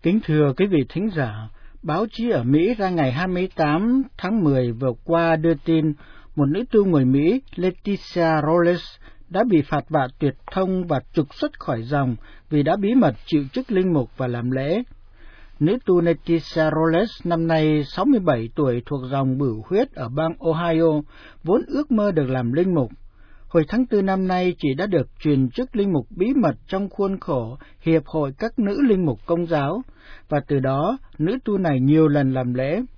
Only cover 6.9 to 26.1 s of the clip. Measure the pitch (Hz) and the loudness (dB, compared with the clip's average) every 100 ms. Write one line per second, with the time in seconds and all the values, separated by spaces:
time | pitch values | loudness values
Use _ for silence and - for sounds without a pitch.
6.9 | 156 127 135 156 254 - - 180 180 - | 4 4 4 2 0 -4 -4 -4 -4 -6
7.9 | 196 - 180 165 156 147 170 170 175 - | -6 -6 -2 2 2 2 2 4 0 -6
8.9 | - - - - 185 240 170 139 147 - | -20 -20 -20 -6 -2 2 2 2 -4 -2
9.9 | 151 127 - 147 - - 190 190 185 175 | -2 -2 -2 -4 -4 -8 -4 -2 -2 -2
10.9 | 139 - - 139 - 302 - - 120 113 | -4 -2 -4 -4 -4 -8 -6 -8 -6 -2
11.9 | 143 131 113 - - - 151 139 202 196 | -2 -2 -4 -12 -20 -4 0 2 0 2
12.9 | 262 175 113 - 156 135 247 262 190 185 | 4 4 0 -2 -2 -2 -6 -2 0 2
13.9 | 156 117 - 127 120 120 131 139 196 247 | 0 -2 -6 -4 -4 -4 -4 -2 -2 -4
14.9 | - - - - - - - 151 240 - | -16 -20 -20 -20 -20 -20 -2 0 0 2
15.9 | 180 170 165 - 165 - 170 156 156 165 | 2 4 0 0 -2 -2 0 0 2 2
16.9 | 165 220 - 170 170 165 160 156 151 143 | 2 0 -4 -4 -2 0 2 2 0 -2
17.9 | - - 254 175 120 113 - 139 120 - | -2 2 2 2 -2 -4 -2 0 -2 -4
18.9 | 143 127 139 135 131 139 110 107 190 - | -8 -4 -2 -2 0 -2 -4 -2 -2 -2
19.9 | - 120 135 160 165 165 160 170 160 165 | -6 -8 -4 -4 -2 -2 -2 0 2 4
20.9 | 151 147 - - - 156 220 - 269 294 | 2 -4 -16 -20 -12 0 0 0 -4 0
21.9 | 220 208 165 131 131 120 135 190 170 120 | 2 2 0 0 -2 0 0 0 0 -2
22.9 | - - - - - - 170 151 226 254 | -6 -20 -20 -20 -20 -2 0 0 -2 0
23.9 | 208 196 190 185 180 180 175 151 135 202 | 0 2 0 0 0 0 -2 -2 -2 0
24.9 | 175 123 - 156 139 127 - 254 220 202 | 0 -2 -4 0 2 2 -2 -4 -2 0
25.9 | 160 - | 0 -4